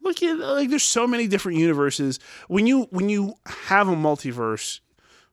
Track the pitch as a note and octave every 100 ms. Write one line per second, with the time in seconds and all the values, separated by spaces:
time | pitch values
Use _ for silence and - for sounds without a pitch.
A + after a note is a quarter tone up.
0 | F4+ E4+ F4 E4 C#4 C#4+ C4+ D4 - A#3
1 | B3 A#3+ A3+ F#3+ F#3+ D#3+ E3 C#3+ C#3+ -
2 | C#3 B2+ - - - F#3 A3+ C4+ A#3 F#3
3 | G3+ G#3 G3+ - - - - G3 G3 E3
4 | D3+ D3 C3+ A#2+ A2+ A2 - - _ _
5 | _ _ _